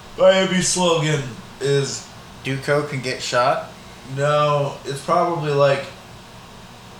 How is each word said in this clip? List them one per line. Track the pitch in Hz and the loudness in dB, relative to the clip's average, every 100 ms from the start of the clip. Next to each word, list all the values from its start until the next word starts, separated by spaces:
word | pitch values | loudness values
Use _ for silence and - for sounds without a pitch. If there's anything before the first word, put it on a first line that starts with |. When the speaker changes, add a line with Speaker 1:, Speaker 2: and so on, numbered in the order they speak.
| - - | -10 4
Speaker 1:
Miami's | 185 190 185 180 175 | 6 6 4 0 0
slogan | 180 175 160 151 143 127 110 - - | 2 2 2 2 0 -4 -12 -16 -6
is | 135 139 135 - - - - - | 0 0 0 -6 -12 -18 -20 -10
Speaker 2:
Do | - 135 | -6 -4
coke | 135 147 147 | 0 0 0
and | 135 | -6
get | 123 123 | -6 -6
shot? | - 123 131 165 - - - - - 135 | -2 2 2 2 -4 -14 -20 -18 -10 -2
Speaker 1:
No, | 143 147 147 147 139 - | 2 4 4 2 0 -6
it's | 120 139 | -8 -6
probably, | - 170 175 160 151 | 0 2 2 0 0
like, | 143 143 139 - - - - - - - - - - - | 4 4 4 -2 -14 -20 -20 -20 -20 -20 -20 -20 -20 -20